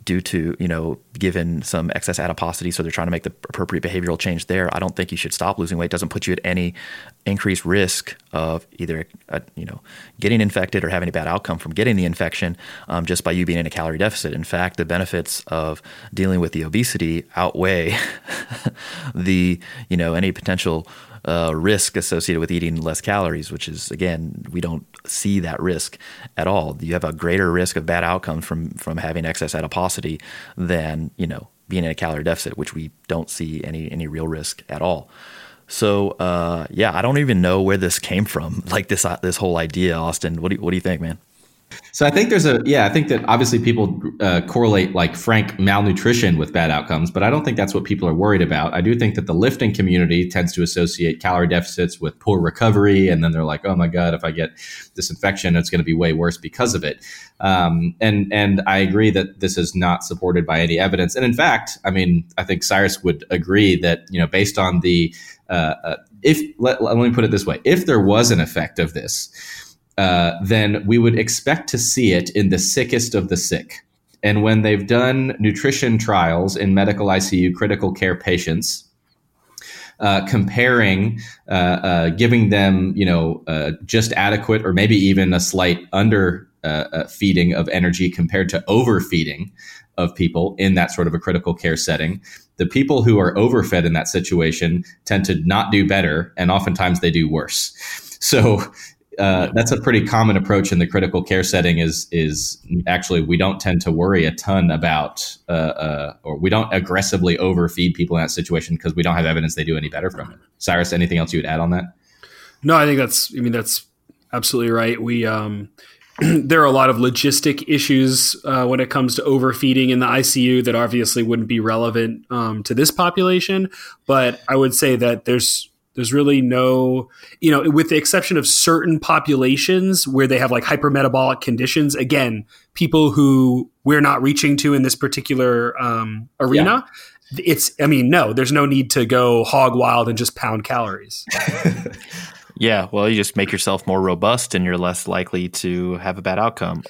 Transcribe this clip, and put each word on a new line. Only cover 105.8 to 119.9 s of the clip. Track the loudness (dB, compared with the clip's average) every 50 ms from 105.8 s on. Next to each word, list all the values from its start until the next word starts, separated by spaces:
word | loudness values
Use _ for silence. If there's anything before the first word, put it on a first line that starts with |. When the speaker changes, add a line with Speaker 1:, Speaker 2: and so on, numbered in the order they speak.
| -6 -6 -6 -6 -8 -10 -12 _ -12
Speaker 2:
or | -10 -6 -2
we | 0 2
don't | 2 2 0 0 0
aggressively | -2 -2 0 0 -2 0 0 0 0 2 2 2 2
overfeed | 0 0 2 2 0 0 0 0 0 0 0
people | 0 -2 0 0
in | 0 -2
that | -2
situation | -4 -6 -4 -2 -2 -2 -2 -2 -6 -4
'cause | -4 -4 -2
we | 0 0
don't | 2 2
have | 2 2
evidence | 0 0 0 0 -2 -2
they | -2 -2
do | -2 -2
any | -4 -4 -6
better | -6 -6 -6 -6
from | -6 -8 -14 -16
it. | -16 -20 _ _ _ -10
Cyrus, | -4 -2 0 0 0 0 0
anything | 0 0 0 0 0
else | -2 -2 -2
you | -4
would | -4
add | -2 -2 -2
on | 0 0
that? | 0 -2 -2 -6 -12 _ _ _ _ _ -20 -20 -20 -20 -20 -20 -14 _ 0
Speaker 3:
No, | 2 4 4
I | 4
think | 4 4 2
that's, | 2 0 0 -2 -4 -4 -4 -4
I |
mean, | -2 -2
that's | -2 -2 -2 -4 -6 -6 -8 _ _ _ _ _ -20 _ _ _
absolutely | -8 -6 -4 -2 0 0 0 2
right. | 2 2 2 0 -2 -2
We, | -2 -4 -2 -2 0
um, | 0 -2 -2 -4 -4 -6 -8 -10 -12 _ _ -20 -20 -20
<clears throat> | _ _ _ _ -2
there | 0 2 2 2 2 4 6 6
are | 6
a | 6
lot | 6 6 4 4
of | 4 4
logistic | 2 0 2 2 0 2 2 2 2 0 0 0 -2 0
issues, | 0 0 2 2 2 4 4 2 2 2 0 0 -2 -4 -4
uh, | -2 0 0 0 2
when | 2 0
it | 0 0
comes | 0 0 0 0 0
to | -2 0
overfeeding | 2 2 2 2 2 0 0 2 2 4 4 4
in | 4